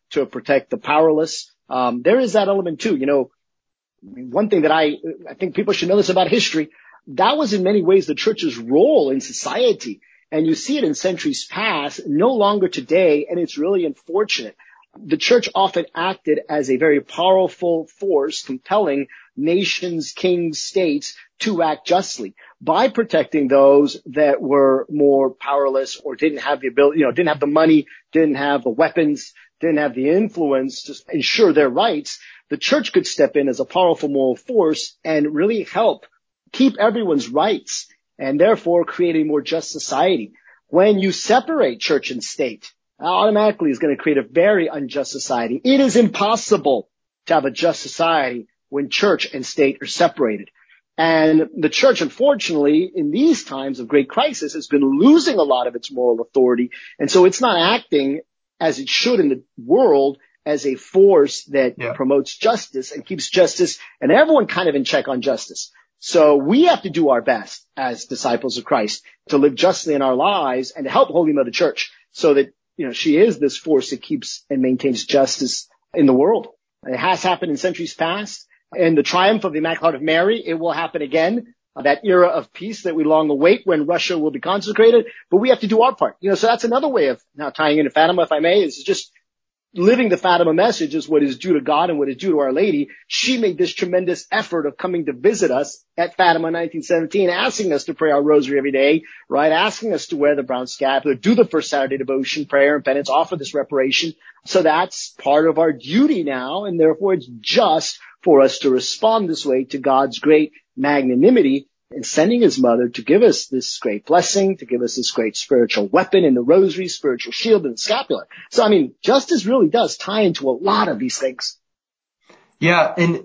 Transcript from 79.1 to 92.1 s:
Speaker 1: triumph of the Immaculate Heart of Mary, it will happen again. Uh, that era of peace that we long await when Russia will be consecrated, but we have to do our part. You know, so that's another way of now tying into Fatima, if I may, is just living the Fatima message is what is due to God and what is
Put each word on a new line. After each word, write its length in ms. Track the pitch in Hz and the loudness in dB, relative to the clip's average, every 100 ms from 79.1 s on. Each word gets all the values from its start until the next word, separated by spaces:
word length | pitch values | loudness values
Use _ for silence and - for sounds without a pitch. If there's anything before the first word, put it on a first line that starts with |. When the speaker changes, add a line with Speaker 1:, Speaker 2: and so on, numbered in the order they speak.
Speaker 1:
triumph 300 | 180 190 220 | 2 2 2
of 100 | 196 | -2
the 60 | 151 | -4
Immaculate 260 | 160 165 165 | -4 0 -2
Heart 100 | 139 | -2
of 60 | 156 | -2
Mary, 240 | 160 185 226 175 | 0 2 0 -4
it 120 | 165 | -4
will 140 | 170 151 | -4 -4
happen 180 | 165 165 | -4 -6
again. 520 | 143 160 165 233 233 _ _ - | -4 0 0 -2 -8 _ _ -6
Uh, 80 | |
that 180 | 135 147 | -2 0
era 240 | 214 180 175 | 2 4 4
of 240 | 160 - | 2 -6
peace 320 | - 196 220 | -12 -12 -8
that 120 | 180 160 | -6 -2
we 80 | |
long 260 | 151 156 156 | 2 2 2
await 320 | 143 165 240 - | 2 2 2 0
when 200 | 160 147 | -2 0
Russia 320 | 175 - 175 | -2 -2 -4
will 140 | 151 | -4
be 80 | 135 | -4
consecrated, 640 | - 196 190 214 226 233 226 - - | -6 -6 -4 4 6 6 2 -10 0
but 60 | 180 | 0
we 120 | 254 | 2
have 120 | 240 | 0
to 60 | 208 | 2
do 140 | 220 | 2
our 120 | 247 - | 2 0
part. 200 | 123 - | -4 -4
You 100 | 190 | -2
know, 60 | 190 | 0
so 120 | 220 | 0
that's 160 | 226 233 | 0 0
another 260 | 247 294 247 | 0 0 0
way 100 | 143 | 0
of 140 | 123 _ - | -2 _ -12
now 140 | 147 | -10
tying 280 | - 156 151 | -2 0 2
into 120 | 143 | 2
Fatima, 320 | - 165 180 | 2 2 2
if 80 | 160 | 0
I 80 | 151 | 0
may, 180 | 165 196 | 2 2
is 200 | 170 135 139 | 0 -4 -4
just 200 | 196 - _ _ _ _ _ _ | -4 -6 _ _ _ _ _ _
living 360 | 180 190 247 233 | 0 2 4 2
the 80 | 180 | 0
Fatima 360 | 185 175 170 | 2 2 2
message 420 | 160 214 - 156 151 | 2 2 0 -4 -6
is 120 | 147 | -2
what 140 | 156 | 0
is 160 | 143 123 | 0 -2
due 160 | 185 | -2
to 80 | 156 | -2
God 280 | 131 147 180 | 0 0 0
and 100 | 151 | -2
what 100 | |
is 80 | 139 | -4